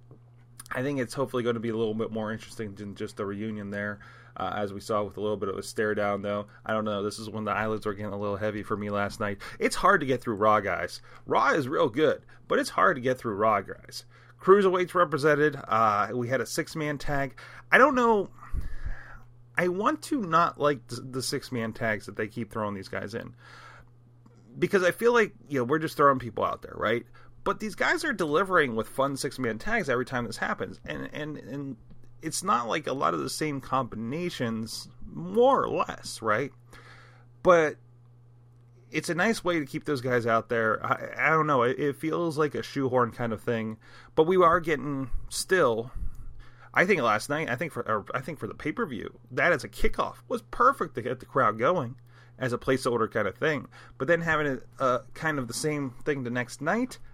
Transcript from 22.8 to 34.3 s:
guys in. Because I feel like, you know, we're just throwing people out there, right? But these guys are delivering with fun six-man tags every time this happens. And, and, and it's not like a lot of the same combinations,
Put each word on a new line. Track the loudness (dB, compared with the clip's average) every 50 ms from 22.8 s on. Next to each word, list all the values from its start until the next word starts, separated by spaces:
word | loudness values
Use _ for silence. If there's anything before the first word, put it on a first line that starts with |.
| -10 -8
guys | -8 -8 -8 -6 -8
in. | -8 -10 -10 -16 -18 -20 -20 -20 -20 -20 -20 -20 -20 -20 -20 -20 -20 -20 -20 -20 -20 -20 -20 -20 -20 -20 -20 -6 -4
Because | -2 0 2 2 2
I | 2
feel | 0 2 2 4 4
like, | 4 4 2 0 -12 -12 -4
you | -2 -2
know, | 0
we're | 0 0 0
just | -2 -4 0
throwing | 4 4 4 4 4
people | -2 -8 -4 -2 -2
out | -2 -2 -4 -8
there, | -14 -8
right? | -4 0 0 0 0 -2 -8 -18 -20 -20 -20 -20 -6 -4
But | -4 -4 -2
these | -4 -8 -4
guys | -2 0 0 0 0 0
are | -4 -2
delivering | -2 -2 2 2 2 2 4 4 4 4 4 0
with | -2 -4 -4
fun | 0 0 0 0 0
six-man | -2 -6 -6 -4 -4 -4 -4 -4 -4
tags | -4 -2 -2 -2 0 0
every | 0 0 0
time | -2 -4 -4 -4
this | -4 -6 -6
happens. | -4 -4 -4 -4 -6 -8 -8 -14 -10
And, | -10 -10 -8 -8 -10 -8
and, | -8 -8 -8 -8
and | -10 -12 -10 -10 -8 -8 -8 -10 -12 -14 -20 -18 -18 -18 -18 -18 -10 -10
it's | -8 -6 -6 -2
not | 0 0 0 0
like | 0 -2 -2 0 -2
a | -2
lot | 0 0 0 0
of | 0
the | -4 -4
same | -4 -4 -4 -4 -4 -6
combinations, | -6 -2 -2 -2 -2 -2 -6 -8 -6 -6 -6 -4 -4 -6